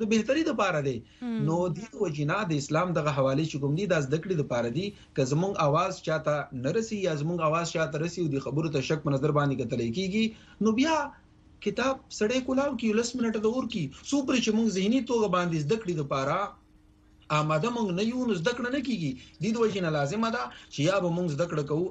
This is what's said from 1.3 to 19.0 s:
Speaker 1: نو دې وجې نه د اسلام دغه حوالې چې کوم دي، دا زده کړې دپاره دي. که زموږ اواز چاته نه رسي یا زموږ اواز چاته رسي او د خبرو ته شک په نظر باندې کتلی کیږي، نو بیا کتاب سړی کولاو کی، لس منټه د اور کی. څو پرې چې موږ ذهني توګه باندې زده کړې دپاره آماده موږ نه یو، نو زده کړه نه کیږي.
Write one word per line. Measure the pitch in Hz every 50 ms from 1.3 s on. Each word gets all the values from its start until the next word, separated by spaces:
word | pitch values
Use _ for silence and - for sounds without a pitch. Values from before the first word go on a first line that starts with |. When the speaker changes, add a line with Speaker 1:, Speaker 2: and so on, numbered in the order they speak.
| 226 220 139 156
Speaker 1:
نو | 165 175 180 180 151
دې | 170 220 - - -
وجې | 208 175 147 147 147 143
نه | 180 208 214
د | 165 156 139
اسلام | 135 - 151 160 180 180
دغه | 165 160 147 151
حوالې | 143 139 131 135 135 151 160 156
چې | - 139
کوم | 143 139 147
دي، | 170 208
دا | 180 180 156
زده | 139 131 147 -
کړې | - 190 185 151 135
دپاره | - 127 120 117 120
دي. | 117 151 196 208 - - - - -
که | 147 131
زموږ | 123 143 156 185 196 202 - 160
اواز | 143 143 165 185 190 180 -
چاته | - 165 160 151 143 151 147 147 - -
نه | 135 127 123 139 175
رسي | 226 220 226 220 202
یا | 185 170 156
زموږ | 139 147 165 175 170
اواز | 160 151 156 170 170 160
چاته | - 165 160 151 147 147
رسي | 160 175 - 190
او | 170 151
د | 139 135
خبرو | - - 139 156 160 160
ته | 147 135
شک | 131 - 160 143 -
په | 151
نظر | 143 131 151 147
باندې | 147 147 143 143 135 123
کتلی | 123 113 127 120 117 117 113
کیږي، | 185 196 185 190 220 226 220 - - - - - - 208
نو | 220
بیا | 214 240 277 320 320 302 285 - - - - - - - - - - -
کتاب | - 208 160 - 254 269 269 262 - - - -
سړی | 214 214 247 262 254
کولاو | 269 262 262 285 285 262
کی، | 226 233 220
لس | 208 226 240 240 -
منټه | 247 233 226 214 220
د | 208
اور | 220 233 262 262 -
کی. | - 185 151 131 - - - -
څو | 277 285 262
پرې | 262 262 233 220
چې | 226 208
موږ | 226 226 214 180
ذهني | 190 190 208 247 269 226 -
توګه | 240 226 214 185 180
باندې | 180 175 175 165 156 143
زده | 143 226
کړې | 220 220 180 175 156 143
دپاره | 139 147 135 135 143 160 190 202 196 - - _ _ _ - _ _ _ _ _ _ _ - - -
آماده | 151 151 151 156 156 151 170 240
موږ | 240 240 220 190
نه | 170 180
یو، | 214 226 247 254 254
نو | 233 202
زده | 170 160 247
کړه | 240 247 240 247
نه | 262 294 -
کیږي. | 277 220 175